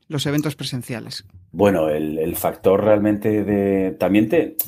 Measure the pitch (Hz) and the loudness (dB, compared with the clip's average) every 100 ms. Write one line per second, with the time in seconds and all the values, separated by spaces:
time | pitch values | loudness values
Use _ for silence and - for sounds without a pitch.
0 | - 147 147 147 151 - 131 127 120 117 | -10 -6 -2 -2 -2 -6 -8 -10 -8 -10
1 | 113 - - - _ 82 101 90 78 76 | -12 -16 -18 -20 _ 2 4 4 2 0
2 | 78 80 82 85 85 - 95 98 104 104 | -2 -2 -4 -2 -4 0 2 2 4 4
3 | 104 104 110 107 101 101 98 98 95 - | 2 0 0 0 0 0 2 0 -2 -2
4 | 92 101 107 170 101 - | 2 2 2 2 0 -4